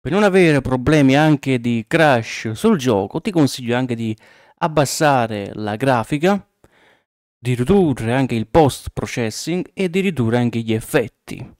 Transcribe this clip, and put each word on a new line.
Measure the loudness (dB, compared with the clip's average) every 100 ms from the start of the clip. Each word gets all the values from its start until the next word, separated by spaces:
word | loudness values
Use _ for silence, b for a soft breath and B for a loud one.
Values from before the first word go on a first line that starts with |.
Per | -2
non | 2
avere | 2 4 4 4
problemi | 0 -2 2 4 6 6
anche | 4 2 0 -2
di | 0 -2 0
crash | 2 4 4 0 -8 -8
sul | -2 0 2
gioco, | 2 0 0 -4
ti | -2
consiglio | 2 0 0 -4 -2
anche | -2
di | -4 -6 -8 b b b b
abbassare | -4 0 0 2 2 2 0 -4 -8
la | -8 -6 -2
grafica, | 0 0 0 -2 0 0 -4 _ b b b b b _ _ _
di | -4
ridurre | -2 2 2 2 -2 -2
anche | -2 -2
il | -4 -2
post | 2 2 0 -12
processing | -10 -8 -6 -6 -6 -6 -6 -6
e | -6 -4
di | -2
ridurre | -2 -2 0 0
anche | 0 -2
gli | -2
effetti | -4 0 -2 -2 _ -18 -16 -16 -20